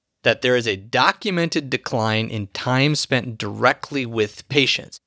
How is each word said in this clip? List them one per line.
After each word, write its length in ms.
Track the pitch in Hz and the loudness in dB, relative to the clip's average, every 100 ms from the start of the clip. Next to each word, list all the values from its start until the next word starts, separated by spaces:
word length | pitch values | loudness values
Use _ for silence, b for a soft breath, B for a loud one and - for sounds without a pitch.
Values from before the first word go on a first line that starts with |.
| _ _ | _ _
that 200 | 123 113 | 0 2
there 120 | 127 | 4
is 140 | 123 117 | 2 2
a 80 | 98 | -4
documented 920 | 104 127 143 196 214 180 170 160 139 | -2 2 2 2 -2 -2 0 -2 -4
decline 580 | 127 - 120 110 110 113 | -6 -4 -2 0 0 -2
in 200 | 110 101 | -4 -8
time 460 | - - 127 143 | -6 0 2 2
spent 440 | 151 - 127 123 110 | 2 0 -2 -2 -8
directly 680 | 104 107 120 143 - 143 | -8 2 2 2 -4 -6
with 420 | 120 113 104 - - | -4 0 -2 -2 -2
patients, 480 | 147 131 - - - | 0 2 0 -6 -20